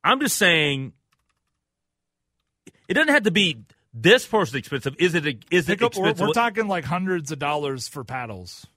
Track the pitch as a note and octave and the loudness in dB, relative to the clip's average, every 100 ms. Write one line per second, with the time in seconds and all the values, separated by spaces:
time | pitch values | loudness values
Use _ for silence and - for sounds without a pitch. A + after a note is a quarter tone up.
0 | D#3+ C4 C#4 - F#3 E3 D3+ C3+ C3+ _ | 2 2 0 2 2 4 2 -2 -6 _
1 | _ _ _ _ _ _ _ _ _ _ | _ _ _ _ _ _ _ _ _ _
2 | _ _ _ _ _ _ - _ - G3 | _ _ _ _ _ _ -20 _ -2 2
3 | D#4 C#4+ G#3+ F3+ F#3 A#2+ - _ _ A#2 | 4 4 4 2 0 -2 -16 _ _ 2
4 | C3+ B3 - A3 E3 C3+ - C#3 C#3 C3+ | 6 6 4 -2 -2 -4 -8 -6 -6 0
5 | F3+ E3+ D3 A#2 - F3 D3+ G3 A#3+ G3 | 0 0 -2 -6 -2 0 0 0 0 0
6 | F#3 D3+ G3+ A#3 A#3 G#3 G#3+ F#3 C3+ F3+ | -2 0 0 2 0 0 -2 -4 -2 -4
7 | F#3 F3+ C#3+ D3+ C#3+ D3+ C#3+ C3+ - D3 | -2 -4 -6 -6 -4 -2 -4 -6 -10 -12
8 | A2+ C3 A#2+ G2 F2+ - - | -10 -10 -8 -12 -14 -20 -20